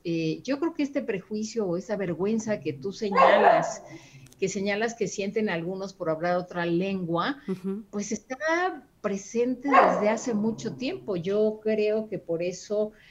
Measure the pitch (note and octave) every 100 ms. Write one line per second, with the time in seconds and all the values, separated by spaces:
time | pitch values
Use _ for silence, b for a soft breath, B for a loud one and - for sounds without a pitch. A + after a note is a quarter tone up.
0 | E3+ E3 D#3+ - - C#4 E4 E4 C#4 C#4+
1 | A#3+ G3 - G#3+ G#3+ A#3 G3 E3+ G#3 G3+
2 | F3+ D#3+ G3 A3+ A3 G#3 D#3 C3+ G3+ -
3 | G#3 A#3+ - G3+ - - - - B B
4 | B B B - F#3 G3+ G3 G3+ A3+ A#3
5 | F#3 - G3 A3 G#3+ E3+ E3 F#3+ F#3+ -
6 | E3 D#3 F3 F3+ F3+ F3 F3 E3+ F#3+ F#3+
7 | E3+ E3+ G#3 C#4+ - F#3 F#3+ G3 A3 G#3
8 | G3 G#3+ - C4 D#4 E4 F#4 D#4 - _
9 | G3+ G3 - A#3 B3 B3 C#4 C#4 - F3+
10 | G#3 A3+ C4 G#3+ A3 A3 A3 C#3+ C4 F#4+
11 | - F3+ E3 G#3 G#3+ G#3+ A3 G#3+ G#3+ G#3+
12 | G#3+ F3 - E3 F3 F3 - G#3 G#3+ b
13 | b